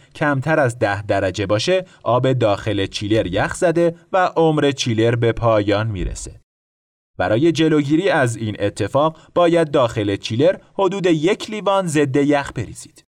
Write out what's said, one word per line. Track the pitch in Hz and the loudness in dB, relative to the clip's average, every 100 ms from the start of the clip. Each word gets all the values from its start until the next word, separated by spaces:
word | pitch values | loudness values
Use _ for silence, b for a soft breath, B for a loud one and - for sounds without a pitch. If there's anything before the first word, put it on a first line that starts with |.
| b | b
کمتر | - 151 139 156 156 | -4 -2 -2 0 0
از | 127 120 | 0 0
ده | 104 101 | -2 -2
درجه | 101 98 95 92 98 | -2 -2 0 -2 -2
باشه، | 107 180 185 185 B | 0 0 -2 -2 B
آب | - 123 131 | -2 0 2
داخل | 127 110 98 113 101 98 | 2 2 0 -2 -4 -4
چیلر | - 104 110 92 | -6 -2 0 0
یخ | 95 151 | -2 -4
زده | - 175 165 170 170 B | 0 0 2 0 -2 B
و | 190 180 - | 0 0 2
عمر | 160 151 143 | 2 2 0
چیلر | 139 123 110 117 | -2 -2 0 0
به | 117 117 | 2 0
پایان | 113 117 107 101 101 110 | 0 0 2 2 0 -2
میرسه. | 98 - - - - _ _ _ _ _ _ _ - | -4 -6 -8 -14 -18 _ _ _ _ _ _ _ -4
برای | 90 113 165 | 0 2 2
جلوگیری | 160 160 151 139 156 190 | 2 2 2 2 0 2
از | 147 127 113 | 2 0 -2
این | 110 - | -6 -4
اتفاق | 101 - 104 135 156 B B | -4 -2 -2 0 0 B B
باید | 175 175 165 156 | 0 2 2 2
داخل | 147 127 113 101 98 | 2 0 0 -2 -4
چیلر | - 110 165 196 b | -4 2 2 0 b
حدود | - 190 196 180 | -2 -2 0 0
یک | 160 165 214 - | 2 2 -2 -4
لیوان | 214 190 196 180 | -4 0 0 0
ضد | 147 143 143 | 0 2 2
یخ | 143 143 139 | 2 0 -2
بریزید. | - 85 - - - | -8 -10 -12 -20 -20